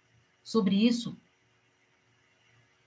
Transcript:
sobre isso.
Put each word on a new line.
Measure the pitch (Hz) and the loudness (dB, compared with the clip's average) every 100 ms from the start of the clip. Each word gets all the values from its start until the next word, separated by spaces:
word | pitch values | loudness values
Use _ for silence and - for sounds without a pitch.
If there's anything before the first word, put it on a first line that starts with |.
| _ _ _ _ | _ _ _ _
sobre | - 226 190 196 | -4 -2 0 2
isso. | 233 233 - - _ _ _ _ _ _ _ _ _ _ _ _ _ _ _ _ | 2 0 -4 -12 _ _ _ _ _ _ _ _ _ _ _ _ _ _ _ _